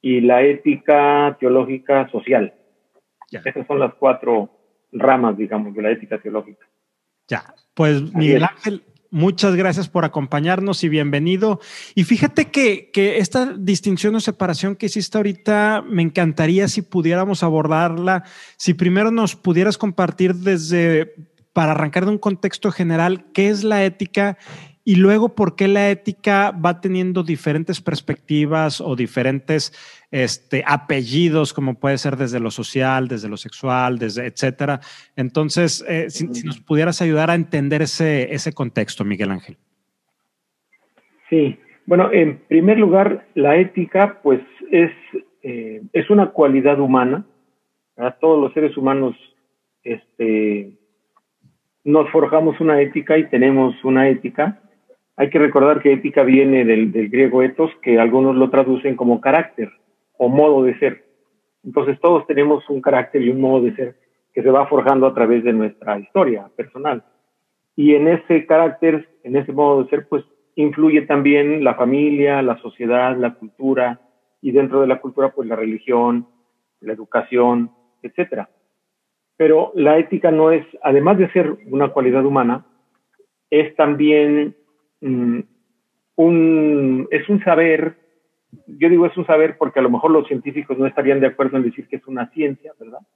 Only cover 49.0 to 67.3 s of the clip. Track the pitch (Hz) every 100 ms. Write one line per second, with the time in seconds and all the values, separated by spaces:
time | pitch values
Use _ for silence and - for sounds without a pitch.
49 | 131 117 _ _ _ _ _ _ 120 110
50 | _ _ 113 110 107 104 98 _ _ _
51 | _ _ _ _ _ _ _ _ 147 151
52 | 147 160 143 156 160 147 156 147 143 151
53 | 147 156 156 127 131 135 131 120 131 131
54 | 135 131 123 - 156 208 _ _ _ _
55 | _ - 143 160 147 143 135 147 143 139
56 | 143 143 131 131 139 131 117 110 110 113
57 | 104 120 135 127 131 131 160 - - 113
58 | 113 131 135 131 131 135 131 131 139 127
59 | 123 120 135 147 - - 107 _ _ _
60 | _ _ 123 135 151 139 127 113 135 -
61 | _ _ _ _ _ _ - 135 135 139
62 | 170 170 - 143 147 143 - 139 131 131
63 | 127 143 120 131 131 131 120 104 123 -
64 | _ _ _ - 120 135 135 143 127 135
65 | 135 131 113 120 117 113 107 - 113 101
66 | 101 196 156 107 101 - 127 127 147 120
67 | _ _ _